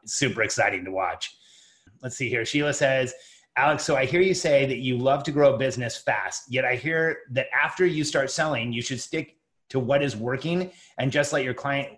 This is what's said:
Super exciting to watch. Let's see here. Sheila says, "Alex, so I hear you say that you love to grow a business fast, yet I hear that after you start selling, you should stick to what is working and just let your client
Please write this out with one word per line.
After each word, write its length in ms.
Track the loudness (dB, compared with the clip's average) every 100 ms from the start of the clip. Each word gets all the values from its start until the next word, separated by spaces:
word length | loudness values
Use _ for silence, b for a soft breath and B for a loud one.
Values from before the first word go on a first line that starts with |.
Super 380 | -8 -2 -2 0
exciting 420 | -2 2 0 0
to 60 | -6
watch. 440 | -4 -4 -4 -10 -12 b b b b b _
Let's 140 | -12 -6
see 120 | -4
here. 160 | -2
Sheila 300 | 0 0 0
says, 400 | 2 2 2 0 -6 B B B 0
"Alex, 280 | 2 2
so 120 | 2 0
I 80 |
hear 160 | 2 4
you 140 | 4
say 320 | 2 4 4 4
that 140 | 0
you 180 | 0 2
love 240 | 2 2
to 100 | 2
grow 220 | 4 6
a 20 | 6
business 400 | 0 -2 -4 -4
fast, 480 | -2 -2 -2 -6 -6
yet 160 | -2 0
I 80 |
hear 460 | 0 -2 0 0 -2 -6
that 160 | -4 -2
after 320 | 0 0 2 2
you 180 | 2
start 260 | 0 0 0
selling, 440 | 0 -2 0 -2
you 80 | -4
should 180 | -4 -6
stick 380 | -6 -6 -6 _ _ _ _
to 80 | -4
what 240 | 0 0
is 120 | 0
working 560 | -4 -4 -4 -2 -2 -4 B B B
and 120 | -2
just 220 | 0 0
let 120 | 0
your 100 | -2
client 340 | -4 -2 -4 -4